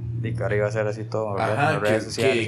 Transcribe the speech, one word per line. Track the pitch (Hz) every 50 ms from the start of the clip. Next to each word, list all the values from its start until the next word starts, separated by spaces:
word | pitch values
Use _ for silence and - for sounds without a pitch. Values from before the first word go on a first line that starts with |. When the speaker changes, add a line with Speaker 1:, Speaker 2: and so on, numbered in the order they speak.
| - - - -
Speaker 1:
di, | - 117 117
que | - 98
ahora | 98 104
iba | 104 104
a | 104 110
ser | 110 107 104
así | 104 110 110
todo, | 113 - 110 110 107 101
¿verdad? | 95 - 107 107
Speaker 2:
Ajá, | 123 143 156 -
Speaker 1:
Las | 101 104
redes | 104 107 110 107
Speaker 2:
que, | 110
Speaker 1:
sociales | 107 113 113 135 123
Speaker 2:
que, | 117 107